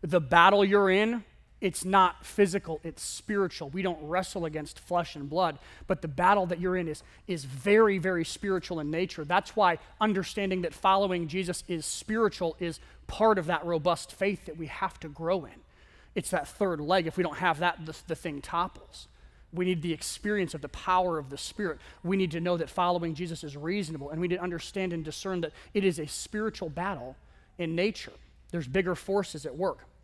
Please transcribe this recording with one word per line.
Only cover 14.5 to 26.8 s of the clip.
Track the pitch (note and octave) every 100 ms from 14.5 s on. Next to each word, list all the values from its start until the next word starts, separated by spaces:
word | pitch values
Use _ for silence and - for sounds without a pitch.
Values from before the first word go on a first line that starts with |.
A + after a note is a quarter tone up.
| D#3+
we | D#3
have | - F#3+ -
to | D#3+
grow | C#3+ E3 F#3
in. | C3 - - - - - -
It's | - -
that | F3+ C#3+
third | - G3 E3
leg. | D3 F#3 E3
If | E3+
we |
don't | F3 D3
have | F3+ D3+
that, | F3 E3 D#3
the, | - -
the |
thing | D#3+ E3+ C#3+
topples. | - E3+ F#3 - - - - _ - _ -
We | E3+ F3+
need | F3+
the | E3
experience | D#3 - - G#3 G#3 E3+
of | D#3+
the | C#3+
power | - - F#3 F#3 D#3+
of | C3+
the | C3+
Spirit. | - - G3+ D3 - -
We | E3+ F#3+
need | F#3
to | E3
know | F3 F3
that | D#3+
following | - F3+ F3 E3+
Jesus | D#3 F3 E3
is | D3+ C#3+
reasonable, | D#3 G3+ D#3+ D#3+ C#3+
and | D#3
we | F3+
need | F3+
to |
understand | F3+ E3+ - G3+ F#3
and | E3+
discern | D#3 - G3 F#3
that | D#3+ - -
it | G#3
is | F#3+ E3+
a | D3+
spiritual | - - G#3+ A3 G#3+ F3
battle | D3